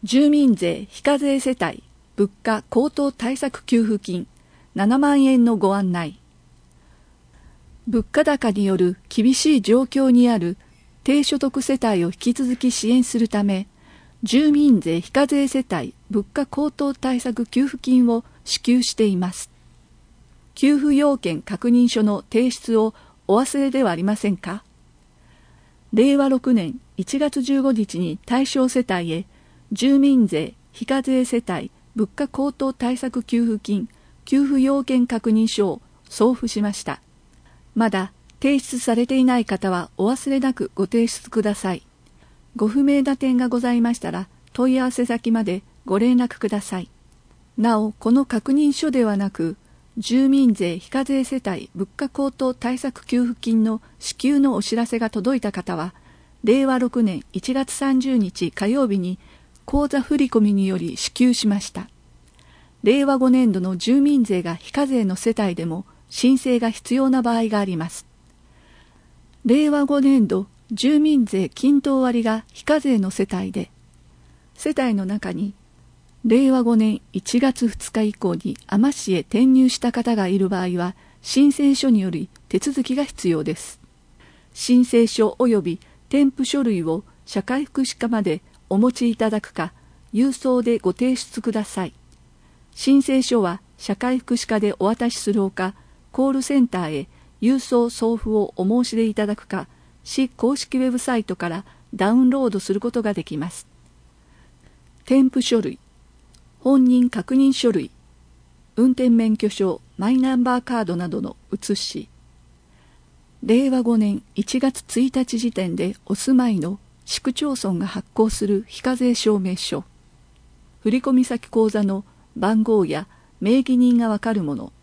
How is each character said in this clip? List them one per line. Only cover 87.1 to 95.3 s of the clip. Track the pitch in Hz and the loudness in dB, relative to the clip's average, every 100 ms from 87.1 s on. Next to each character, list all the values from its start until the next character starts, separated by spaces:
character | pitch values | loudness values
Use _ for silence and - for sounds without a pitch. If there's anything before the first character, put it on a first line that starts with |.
| _ - | _ -8
社 | - | -8
会 | 196 254 285 | -4 -4 -4
福 | - | -4
祉 | 262 - | -6 -4
課 | 233 | -4
ま | 226 | -2
で | 202 160 _ _ _ | -2 -4 _ _ _
お | 190 | 0
持 | 247 | 2
ち | 247 240 | 2 -2
い | 226 | 0
た | 220 | -2
だ | 214 | -2
く | - | -6
か、 | - 170 - - _ - | -8 -8 -8 -20 _ -8
郵 | 208 269 | 0 0
送 | 254 262 254 | 0 0 0
で | 226 233 | 2 0
ご | 185 | -2
提 | 180 254 254 | -2 0 -2
出 | - - | -4 -8
く | 226 | -4
だ | 220 208 | -4 -6
さ | - 180 | -6 -8
い。 | - _ _ _ _ _ _ _ | -10 _ _ _ _ _ _ _
申 | - - 277 | -8 2 2
請 | 269 269 | 4 0
書 | 254 240 | 2 0
は | 190 175 _ _ | 0 -4 _ _
社 | - 196 | -8 -4
会 | 247 254 | -2 -4
福 | - 240 | -2 -4
祉 | - | -2
課 | 220 | -2
で | 208 - | -2 0
お | 190 | -2
渡 | 226 240 | 0 -2
し | - | -4
す | - | -4